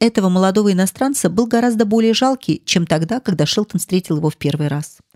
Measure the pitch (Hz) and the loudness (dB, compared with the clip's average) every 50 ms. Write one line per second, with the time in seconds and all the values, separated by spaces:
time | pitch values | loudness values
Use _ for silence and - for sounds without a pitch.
0 | 226 233 226 220 190 185 180 185 190 190 190 214 208 208 190 185 190 185 - - | 0 0 2 2 2 2 2 2 2 2 2 2 2 2 2 2 0 -2 -2 -2
1 | 262 277 277 - - 170 175 220 240 226 233 233 240 247 226 220 226 202 220 226 | -4 -2 -2 -2 -2 0 0 0 0 2 0 2 2 2 2 0 0 2 2 2
2 | 226 226 220 - 262 262 269 254 - - 156 - - - - 180 170 - 165 156 | 2 2 2 2 0 0 0 -2 -2 -4 -4 -4 -4 -2 -2 0 0 0 0 -2
3 | 165 - 165 160 - - 170 151 151 - - 208 208 - - 175 - - 185 185 | -2 -2 -4 -4 -2 -4 -2 0 0 0 0 -2 -2 -2 -4 -6 -4 -2 -2 -2
4 | 185 - 160 151 165 151 - - - 143 147 151 151 147 139 143 151 - - - | -2 -2 -2 -2 0 -2 -4 -2 -4 -4 -2 -2 -2 -4 -4 -4 -6 -10 -14 -20
5 | _ _ _ | _ _ _